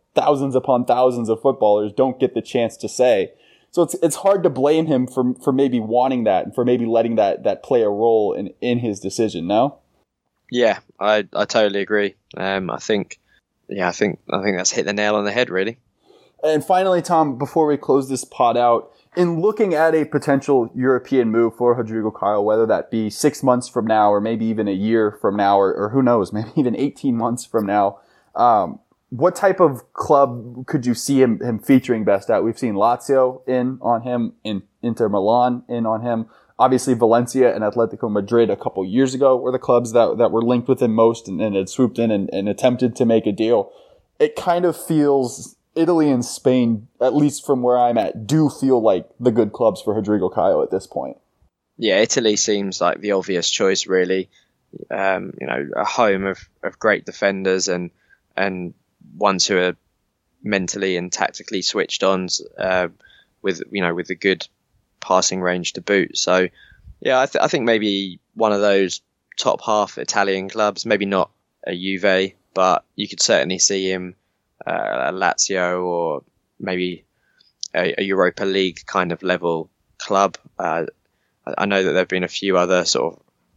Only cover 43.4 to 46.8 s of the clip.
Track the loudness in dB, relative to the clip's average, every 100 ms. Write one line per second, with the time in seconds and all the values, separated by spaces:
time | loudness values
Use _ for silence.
43.4 | 2 0 0 -10 _ _ _ -2 -2 -2
44.4 | -2 0 0 -2 -2 0 2 2 0 -6
45.4 | -18 -20 _ -2 2 4 2 0 -2 -2
46.4 | 2 2 2 0